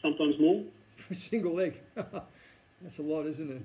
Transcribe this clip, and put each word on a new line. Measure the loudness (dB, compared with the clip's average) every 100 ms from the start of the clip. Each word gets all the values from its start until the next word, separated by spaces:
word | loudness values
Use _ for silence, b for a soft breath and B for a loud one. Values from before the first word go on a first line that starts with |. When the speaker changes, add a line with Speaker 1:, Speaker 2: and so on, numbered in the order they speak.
Speaker 1:
sometimes | -2 2 2 6
more. | 6 6 0 -12
Speaker 2:
<laughs> | -20 -18
For | -10
a | -10
single | -4 -2 0
leg? | 0 0 -2 -14
<laughs> | -10
That's | -8 -10 -14 -20 -20 -20 _ -18 -16 -8
a |
lot, | -4 -2 -4
isn't | -6 -8
it? | -8